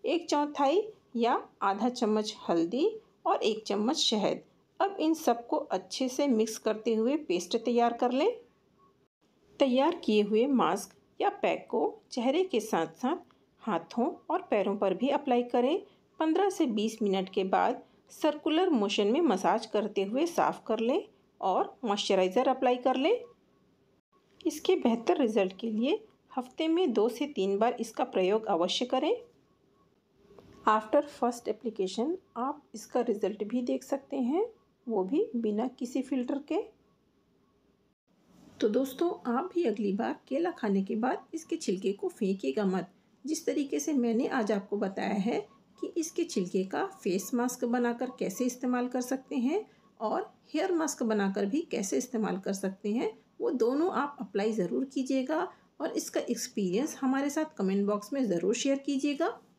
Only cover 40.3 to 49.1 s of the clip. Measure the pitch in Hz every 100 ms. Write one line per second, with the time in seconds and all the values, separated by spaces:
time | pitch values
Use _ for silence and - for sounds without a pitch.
40.3 | 269 349 - 214 196 190 220 254 - -
41.3 | 320 - 330 - 185 190 202 359 - 190
42.3 | 190 269 - 196 185 180 _ _ _ 269
43.3 | 311 - 311 277 294 - 285 240 226 277
44.3 | 262 208 202 202 202 196 190 208 208 196
45.3 | 392 - - _ - - 339 311 - 330
46.3 | 226 180 196 190 285 392 - 208 180 -
47.3 | 240 247 - 240 247 240 240 254 - 185
48.3 | 196 247 247 247 247 247 254 247